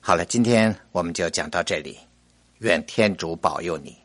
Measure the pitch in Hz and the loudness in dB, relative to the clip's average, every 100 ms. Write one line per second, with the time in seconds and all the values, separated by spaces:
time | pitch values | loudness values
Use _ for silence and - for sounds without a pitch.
0 | - 87 85 120 117 117 110 101 - 92 | 2 2 2 2 4 4 4 0 -6 -6
1 | 85 82 85 - 78 90 85 82 73 - | -4 -2 -2 -2 -4 -4 -2 -4 -6 -16
2 | - _ _ _ _ _ 110 82 - - | -20 _ _ _ _ _ 0 0 0 0
3 | 107 92 82 85 85 73 87 78 69 - | 2 2 -6 -2 -2 -2 -4 -6 -8 -20